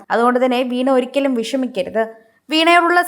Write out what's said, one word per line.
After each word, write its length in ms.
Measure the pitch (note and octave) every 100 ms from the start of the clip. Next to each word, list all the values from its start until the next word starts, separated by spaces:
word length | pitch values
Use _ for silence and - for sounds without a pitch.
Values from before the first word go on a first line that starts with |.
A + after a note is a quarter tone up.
| -
അതുകൊണ്ട് 260 | G#3 A#3+ B3
തന്നെ 160 | B3+ B3 B3+
വീണ 180 | B3 C4 B3+
ഒരിക്കലും 340 | B3+ C#4+ C#4 A#3+
വിഷമിക്കരുത്. 600 | A3+ C4+ B3+ - F3+ G#3 A3 - _ _ -
വീണയോടുള്ള 480 | D#4 E4 F4 E4+ F4